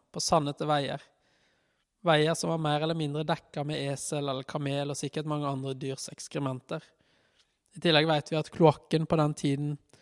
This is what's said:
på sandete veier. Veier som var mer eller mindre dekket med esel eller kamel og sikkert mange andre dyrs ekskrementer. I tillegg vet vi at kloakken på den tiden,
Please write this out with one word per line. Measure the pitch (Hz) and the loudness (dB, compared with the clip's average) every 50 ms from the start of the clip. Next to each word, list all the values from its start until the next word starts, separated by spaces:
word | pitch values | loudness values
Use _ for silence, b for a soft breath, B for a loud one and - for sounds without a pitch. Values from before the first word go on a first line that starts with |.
| _ _ - | _ _ -10
på | - | -6
sandete | - - 180 160 143 143 143 - 151 151 | 0 2 2 2 2 0 -4 -4 0 0
veier. | 151 147 139 131 143 151 - _ _ _ _ _ _ _ _ _ _ _ _ _ _ _ _ _ _ _ - | 2 2 0 -2 -6 -8 -10 _ _ _ _ _ _ _ _ _ _ _ _ _ _ _ _ _ _ _ 2
Veier | 175 160 151 151 156 165 | 4 4 6 4 2 0
som | - - 170 165 | 0 -2 -2 -2
var | 160 160 | 0 0
mer | 151 147 147 156 | 0 0 0 0
eller | 160 165 | -2 -2
mindre | 165 156 143 143 151 156 | -2 -2 -4 -4 -4 -2
dekket | 160 165 - - _ - 151 143 | -2 -4 -4 -6 _ -8 -6 -6
med | 147 151 139 139 139 | -4 -4 -4 -4 -4
esel | 139 135 - - 156 147 143 | -6 -6 -6 -6 -4 -4 -2
eller | 139 135 131 131 | -2 -4 -4 -6
kamel | - - 151 143 139 139 143 143 143 143 | -6 -6 -4 -4 -2 -2 -2 -2 -4 -4
og | - | -6
sikkert | - 139 - 156 151 156 | -6 -6 -6 -6 -4 -4
mange | 151 147 147 139 | -4 -2 -2 -2
andre | 139 135 131 135 135 | -4 -4 -4 -6 -6
dyrs | 131 143 135 131 - - - - | -6 -6 -6 -6 -8 -10 -14 -12
ekskrementer. | - - - - 156 143 131 131 127 - - 160 160 - _ _ _ _ _ _ _ _ _ _ _ _ _ _ _ _ _ _ | -14 -16 -8 -6 -4 -4 -2 -4 -6 -8 -8 -8 -8 -8 _ _ _ _ _ _ _ _ _ _ _ _ _ _ _ _ _ _
I | 160 - | 0 2
tillegg | 170 156 151 156 160 | 4 6 6 6 4
vet | 156 147 - - | 2 0 0 -2
vi | 165 156 | -2 -2
at | 151 - - | -2 -4 2
kloakken | - 170 156 143 - - _ - 160 160 | 6 6 6 6 4 -2 _ 0 0 2
på | - 175 156 | 2 2 2
den | 151 151 156 | 2 2 0
tiden, | - - 147 139 143 147 147 151 - _ b b b | 0 0 0 0 0 -2 -4 -6 -8 _ b b b